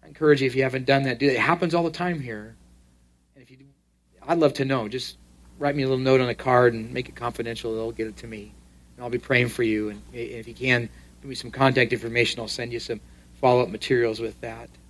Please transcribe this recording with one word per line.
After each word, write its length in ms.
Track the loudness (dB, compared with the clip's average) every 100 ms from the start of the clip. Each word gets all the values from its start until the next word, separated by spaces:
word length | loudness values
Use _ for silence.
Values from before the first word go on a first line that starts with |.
I 60 | -20
encourage 320 | 0 4 6
you, 60 | 4
if 80 |
you 80 | 0
haven't 240 | 0 -2 2
done 180 | 2
that, 140 | 2 2
do 80 | 2
that. 80 |
It 60 | 2
happens 340 | 2 0 2
all 100 | 0
the 60 | -2
time 300 | -2 -4 -4
here. 360 | -8 -12 -14 -20 _ _ _ _ _ _ _
And 80 | _
if 80 | -20
you, 80 | -20 -20 _ _ _ _ _ -2
I'd 120 | 4
love 160 | 4
to 100 | 2
know. 240 | -2 -2 -4
Just 300 | -8 -10 -14 -20 -20 -20 -6
write 180 | -4 0
me 60 |
a 60 | 0
little 140 | 0
note 180 | 4 4
on 80 | 4
a 60 |
card 400 | 0 4 6 6
and 180 | 4 -8
make 160 | -8 -8
it 80 | -6
confidential. 580 | -8 -6 -8 -6 -6
They'll 180 | -4 -6
get 140 | -6 -8
it 100 | -8
to 80 | -14
me. 280 | -14 -16 -20 _ -20 _ -14
And 80 |
I'll 60 | -6
be 80 | -6
praying 300 | 0 2 2
for 140 | 2
you. 280 | 0 2 -2
And 120 | -8 -16
if 360 | -12 -12 -12 -14
you 60 |
can, 340 | -6 0 0 0 -12 -20 -18
give 80 | -14
me 60 |
some 160 | -12 -12
contact 420 | 2 2 4 2
information. 480 | 0 -4 0 0 -2
I'll 80 | -8
send 240 | -8 -8
you 80 | -8
some 200 | -8 -10 -10 -20 -20 0
follow-up 280 | 4 4 2
materials 520 | -4 0 2 2 -2
with 200 | -8 -10
that. 300 | -14 -14 -18 -20